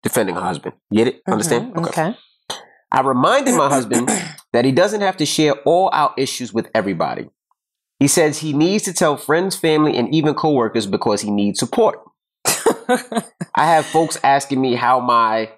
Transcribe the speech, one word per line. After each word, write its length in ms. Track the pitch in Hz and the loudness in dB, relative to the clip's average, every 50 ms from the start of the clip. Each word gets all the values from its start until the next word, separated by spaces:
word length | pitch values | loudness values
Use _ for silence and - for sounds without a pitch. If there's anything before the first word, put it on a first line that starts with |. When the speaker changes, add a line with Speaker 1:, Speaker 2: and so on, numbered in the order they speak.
| - | -8
Speaker 1:
defending 340 | - - 127 107 98 87 | -4 -2 0 0 0 -2
her 40 | 107 | -4
husband. 340 | - - - - - - - _ _ _ 104 | -6 -6 -6 -8 -10 -12 -14 _ _ _ 0
Get 140 | 107 117 | 2 2
it? 100 | 123 - | 2 0
Speaker 2:
Mm-hmm. 160 | - _ 190 - | -4 _ -4 -2
Speaker 1:
Understand? 440 | 208 208 165 131 120 - - 214 | -2 0 0 -2 -2 -2 -4 -6
Okay. 120 | 165 170 - | -6 -6 -4
Speaker 2:
Okay. 300 | - 170 156 165 233 - _ _ _ _ _ - - - - _ _ _ _ _ | -4 -2 -4 -4 -4 -8 _ _ _ _ _ -14 -14 -14 -14 _ _ _ _ _
Speaker 1:
I 120 | - 139 131 | 0 0 2
reminded 520 | 135 131 123 135 170 247 277 277 269 - | 2 2 2 2 2 2 2 2 2 2
my 140 | 160 143 139 | 2 2 2
husband 400 | 143 131 123 104 120 117 123 - 220 180 170 - - | 2 0 0 0 -2 -2 0 -2 -2 -4 -6 -10 -14
Speaker 2:
<clears throat> 200 | - - _ - | -18 -12 _ 0
Speaker 1:
that 100 | - 113 | 0 2
he 80 | 135 135 | 2 2
doesn't 300 | 156 185 208 214 208 202 | 2 2 2 0 0 -2
have 160 | 185 185 - | -2 0 -2
to 80 | 156 | -2
share 260 | 143 - - 156 147 139 - - | -2 0 2 2 2 2 2 2
all 240 | 139 165 180 190 185 - | 2 4 4 2 2 2
our 220 | 147 147 - - | 2 0 0 0
issues 380 | - 135 127 - - 127 110 101 | -2 -4 -4 -4 -8 -10 -6 -4
with 140 | 113 - - - | -6 -6 -2 -2
everybody. 540 | 110 95 98 95 80 80 67 60 - - - _ _ _ _ _ _ _ _ _ _ _ _ _ _ | -2 -2 -2 -2 -2 -4 -4 -4 -8 -10 -14 _ _ _ _ _ _ _ _ _ _ _ _ _ _
He 100 | 139 139 | 0 2
says 300 | - 185 160 151 147 - | 2 2 2 2 0 -2
he 160 | 151 156 139 | -6 -4 0
needs 300 | 143 160 175 196 214 - | 0 2 2 2 0 -2
to 100 | 196 170 | -4 -2
tell 220 | - 185 156 143 | 0 0 0 0
friends, 400 | 131 - - 151 170 190 190 185 | -2 -2 -2 0 0 0 -2 -4
family, 400 | - - 165 156 151 151 151 - 123 | -2 0 0 2 2 2 2 0 0
and 160 | 120 - 143 | -2 0 0
even 200 | 160 147 151 143 | 0 0 0 -2
coworkers 520 | - - 156 147 127 117 110 - 117 101 | 0 0 0 2 2 0 0 -2 -4 -4
because 340 | 98 98 101 - 117 104 101 | -2 -4 -2 -2 -2 -2 -2
he 100 | - 104 | -2 -2
needs 280 | 104 104 101 101 - - | -2 0 0 -2 -2 -4
support. 400 | 131 117 - - 226 185 - - - - _ _ _ | -6 -4 0 2 2 2 0 -2 -10 -20 _ _ _
Speaker 2:
<laughs> 240 | _ _ _ _ | _ _ _ _
Speaker 1:
I 1200 | - - - - 440 - - - - 247 247 - - 226 226 - - _ _ - - - - 147 | -6 -4 -2 0 -2 -2 -2 -2 -2 -2 -2 0 -2 -2 -2 -2 -4 _ _ -14 -6 -2 0 2
have 180 | 160 165 156 147 | 4 4 2 2
folks 340 | - - 160 165 147 - - - | 2 0 0 0 0 -2 0 2
asking 380 | 139 139 139 139 - 139 131 131 | 2 2 2 2 -2 -2 -2 0
me 140 | 127 120 | 0 0
how 240 | 120 123 120 127 127 | 0 2 2 2 2
my 500 | 123 123 120 117 117 110 110 113 110 110 - | 2 2 2 4 4 2 0 -2 -4 -6 -10